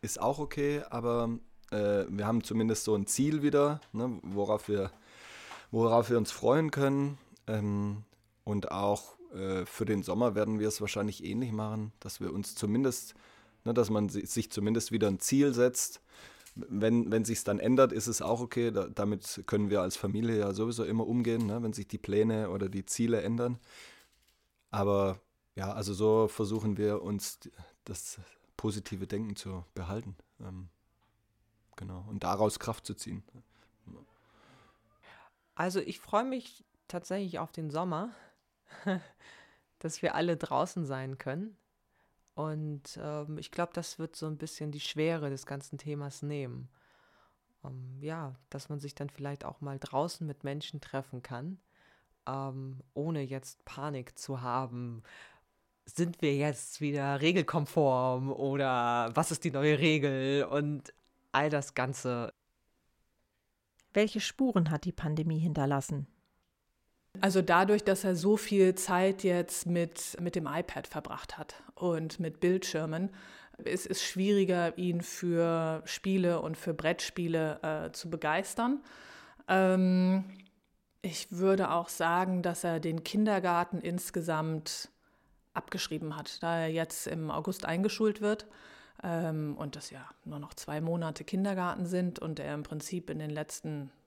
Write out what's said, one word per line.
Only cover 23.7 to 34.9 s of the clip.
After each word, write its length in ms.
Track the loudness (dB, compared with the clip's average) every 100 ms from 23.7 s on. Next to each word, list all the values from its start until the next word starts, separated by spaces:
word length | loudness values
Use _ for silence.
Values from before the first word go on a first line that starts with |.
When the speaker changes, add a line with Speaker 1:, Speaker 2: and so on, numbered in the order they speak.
| -20 -20 -20 _ _ _ _ _ _ _
Speaker 1:
Aber 500 | 0 4 4 4 0 _ _ _
ja, 180 | -8 -6
also 220 | -4 -4
so 340 | 2 6 6 4
versuchen 480 | 2 -2 0 0 2
wir 260 | 2 0
uns 360 | -2 -4 -6 -10
d-, 100 | -18 -20 -20 _
das 360 | -12 -12 -10 -14 -18 -20 _ -4
positive 500 | -4 -4 -6 -8 -6
Denken 300 | -4 -4 -6
zu 280 | -8 -10 -10
behalten. 420 | -10 -6 -6 -8 -14 -20 _
Ähm, 280 | -14 -12 -14 _ _ _ _ _ _ _ _ _ _ -16
genau. 280 | -12 -12 -8
Und 160 | -4
daraus 340 | 0 4 4 2
Kraft 260 | -6 -6
zu 100 | -8
ziehen. 280 | -10 -8 -10 -12 -20 _ _ _ _ -20 -20 -20 _ _ _ -20 -20 _ _ _